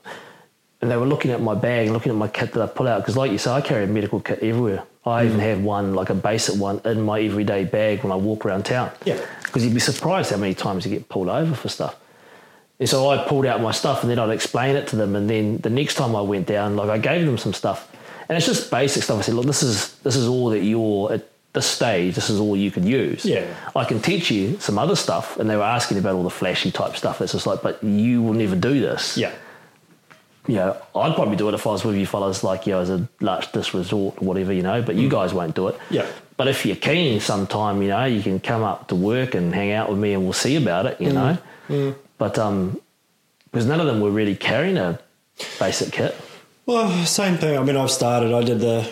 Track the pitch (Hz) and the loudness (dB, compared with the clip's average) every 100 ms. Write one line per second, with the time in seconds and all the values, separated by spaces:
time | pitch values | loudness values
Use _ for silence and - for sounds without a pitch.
0 | - - - - - _ _ _ 117 117 | -18 -18 -18 -20 -20 _ _ _ -2 2
1 | 131 143 131 120 117 104 120 120 107 113 | 2 2 0 0 0 0 0 2 2 0
2 | 131 107 104 - 117 120 101 - 131 104 | 0 0 -2 -2 -2 -2 -2 0 0 0
3 | 98 120 135 101 127 131 - 123 98 107 | 0 0 0 0 0 0 0 0 0 0
4 | 101 101 - 104 113 113 117 98 - _ | 0 -2 -4 -2 0 0 0 -2 -6 _
5 | 120 117 117 107 107 101 101 101 98 95 | -2 2 2 2 2 2 0 0 0 0
6 | 92 98 104 110 - 98 98 101 113 113 | 0 0 0 0 0 0 -2 -2 -2 0
7 | 107 107 107 101 104 101 92 107 107 104 | 0 0 0 0 0 0 0 0 2 0
8 | 101 95 104 107 107 95 - 123 - - | 0 0 0 -2 -2 -2 -2 -2 -2 -4
9 | 185 - - - - 131 117 117 - 123 | -4 -4 -6 -10 -4 0 2 2 0 0
10 | 160 185 127 98 101 90 107 95 95 104 | 0 0 0 0 -2 -2 -2 -2 -2 -6
11 | - 101 90 117 160 135 101 - 73 - | -4 -4 -2 0 0 -2 -4 -6 -6 -8
12 | - - - - - - _ - 123 135 | -20 -20 -20 -20 -20 -20 _ -4 0 2
13 | 135 139 - 143 131 113 113 - 156 123 | 4 2 2 2 2 2 0 0 0 0
14 | 120 120 110 110 - 120 135 139 135 110 | 0 0 0 -2 -2 0 2 0 0 0
15 | 104 101 104 110 107 110 113 123 147 - | 0 0 0 2 0 0 0 0 0 0
16 | 127 107 101 101 90 104 104 101 104 107 | 0 0 0 0 0 0 0 0 0 0
17 | 131 170 160 113 107 92 104 95 - - | 2 2 2 0 -2 -2 -2 -4 -8 -20
18 | - - - 165 202 - - 120 139 117 | -20 -12 -2 0 2 0 0 0 2 2
19 | - 110 98 117 131 139 135 101 - - | 0 0 0 0 2 2 0 0 -4 -4
20 | 143 131 117 127 120 107 101 113 110 101 | 0 2 2 2 2 2 2 2 2 2
21 | 107 113 - _ _ - - - 120 87 | 0 -2 -6 _ _ -2 -2 0 2 2
22 | 90 110 - 104 107 98 98 95 90 131 | 2 0 0 0 2 2 0 2 2 2
23 | 80 - 202 107 87 - - 143 123 113 | 2 0 0 0 -2 -8 -4 -2 0 0
24 | 170 185 - 107 98 196 - 101 151 190 | 0 0 2 2 0 -2 -2 0 2 0
25 | - 85 - - 110 107 104 120 - 98 | 0 -2 -4 -4 0 0 2 0 0 0
26 | 98 92 90 - 92 - 92 - 98 - | 0 0 -2 -2 -2 -2 -2 -2 -4 -2
27 | 110 107 98 92 113 98 98 - 110 104 | -4 -2 -2 -2 -2 -2 -2 -2 0 2
28 | 117 123 113 110 104 92 120 139 82 - | 4 4 2 2 0 2 2 2 2 -2
29 | - 127 104 - - - - _ _ - | -4 -4 -4 -6 -18 -20 -20 _ _ -20
30 | _ - _ _ - 107 92 - - - | _ -20 _ _ -2 0 0 -2 -6 0
31 | 165 160 123 104 104 101 113 101 113 98 | 0 2 0 0 0 0 -2 -2 0 0
32 | 95 101 98 95 101 95 - 95 90 92 | 0 0 0 0 -2 -2 0 0 0 -2
33 | 113 - 104 85 - 92 87 95 90 107 | -2 -4 -2 -2 -4 -4 -4 -4 -2 -2
34 | 98 - 92 95 92 92 92 117 117 95 | -2 -2 -2 0 0 0 0 0 0 0
35 | 135 120 92 92 82 80 95 - - 139 | 2 2 0 -2 -2 -2 -2 -2 -4 -4
36 | 95 - - - 131 135 113 92 135 165 | -4 -8 -10 -2 0 2 0 0 0 2
37 | 156 107 - 104 95 107 107 101 98 101 | 2 0 0 0 0 0 0 0 0 2
38 | 131 110 101 95 - 117 107 - - 90 | 2 0 0 -2 0 0 0 -4 -2 0
39 | 98 123 131 92 87 90 101 107 107 101 | 2 2 0 0 0 0 0 0 0 0
40 | 104 98 92 - 113 156 110 85 131 - | 2 2 0 0 2 2 2 2 0 0
41 | 160 135 131 175 - - - 147 139 135 | 0 2 2 2 -4 -18 -6 -2 -2 -6
42 | - - 104 117 107 98 92 - - _ | -14 -4 -2 0 0 0 0 -4 -10 _
43 | _ _ _ _ _ 120 113 160 156 110 | _ _ _ _ _ 0 2 2 2 2
44 | 104 104 104 92 - 117 180 180 90 165 | 2 2 0 0 0 0 2 2 0 -2
45 | - _ _ - - - 190 - 87 - | -8 _ _ -14 -14 -4 -2 0 -2 -2
46 | - - - - - _ - 233 208 175 | -2 -4 -14 -20 -20 _ -2 2 2 2
47 | 165 - 196 165 156 139 135 135 131 - | 0 2 2 2 2 2 2 2 0 2
48 | 120 120 113 120 120 110 117 113 110 | 2 2 2 2 2 2 2 2 0